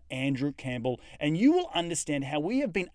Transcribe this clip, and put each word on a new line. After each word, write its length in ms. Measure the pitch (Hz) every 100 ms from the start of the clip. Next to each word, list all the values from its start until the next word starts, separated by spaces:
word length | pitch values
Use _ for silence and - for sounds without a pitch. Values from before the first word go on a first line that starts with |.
| -
Andrew 420 | 131 135 131 143
Campbell, 480 | - 131 123 127 120 - -
and 180 | 147 165
you 140 | 262
will 180 | 359 349 170
understand 480 | 170 165 - 143
how 160 | 135 147
we 200 | 165 262
have 140 | 262
been 160 | 190 175